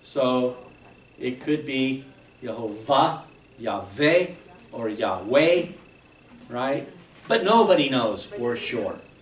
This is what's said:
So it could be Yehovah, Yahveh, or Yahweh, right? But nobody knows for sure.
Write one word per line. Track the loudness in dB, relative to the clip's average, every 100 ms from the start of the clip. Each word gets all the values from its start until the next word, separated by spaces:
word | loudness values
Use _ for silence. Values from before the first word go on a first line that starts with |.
So | -6 0 2 2 0 -4 -18 -20 -20 -20 _ -8
it | -8 -6
could | -2 -2
be | -2 -2 -2 -2 -8 -20 -20 _
Yehovah, | -12 -8 -8 -8 0 2 2 -2 -12 -20 _ -10
Yahveh, | -6 -6 -8 0 4 4 2 -8 -20 -20 -16
or | -8 -6
Yahweh, | -2 -2 -4 2 4 6 4 0 -12 -20 -20 _ _ _ -20 -10
right? | -6 -2 -4 -6 -18 -20 -20 -2
But | 0
nobody | 4 6 6 4 4
knows | 0 -2 -4
for | -10 -6 -4
sure. | -4 -4 -4 -6 -8 -16 -20